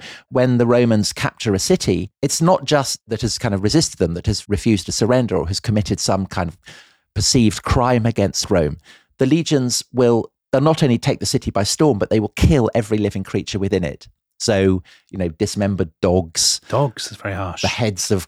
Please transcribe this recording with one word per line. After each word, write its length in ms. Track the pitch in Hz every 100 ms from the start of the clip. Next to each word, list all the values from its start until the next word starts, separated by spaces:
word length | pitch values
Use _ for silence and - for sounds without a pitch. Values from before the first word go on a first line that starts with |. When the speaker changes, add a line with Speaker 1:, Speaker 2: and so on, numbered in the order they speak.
| - - -
Speaker 1:
when 300 | 131 127 120
the 80 | 120
Romans 440 | 120 120 110 101
capture 400 | - - - 113
a 60 | 95
city, 540 | - 185 - 87 92 -
it's 180 | 143 -
not 240 | 165 -
just 360 | 135 147 123 - -
that 140 | 113
has 160 | 113 -
kind 160 | 120 98
of 80 |
resisted 340 | 101 160 - -
them, 160 | 87
that 120 | 85 -
has 220 | 101 -
refused 380 | 101 120 101 -
to 60 |
surrender 440 | - 110 127 117 90
or 120 | 80
has 100 | 98
committed 400 | - 107 104 98
some 280 | - 98 95
kind 220 | - 85
of 80 | - - - - _ _
perceived 520 | - - 131 110 -
crime 420 | - 135 123 123 113
against 460 | 110 98 - -
Rome. 240 | 95 76 76 - - _ -
The 80 | 131
legions 560 | 160 156 143 123 - -
will, 380 | 117 120 117 - _ _
they'll 80 | 135
not 240 | 151 156
only 140 | 143 117
take 200 | 143 113
the 80 | -
city 240 | 131 -
by 140 | 98
storm, 340 | 101 - 156 104
but 100 | -
they 120 | 113
will 140 | 101 -
kill 340 | - 151 110
every 260 | 117 107 107
living 260 | 101 98
creature 340 | 95 104 - 101
within 240 | 98 95
it. 240 | 80 - - _ _ -
So, 440 | - 101 95 92 - - _
you 80 | 101
know, 100 | 87
dismembered 640 | 80 104 101 101 98 85 -
dogs. 640 | 95 90 82 - - - -
Speaker 2:
Dogs, 400 | 117 143 - -
is 80 | 104
very 160 | 104
harsh. 260 | 95 92 85
Speaker 1:
The 80 | 82
heads 420 | - 113 92 -
of 160 | 98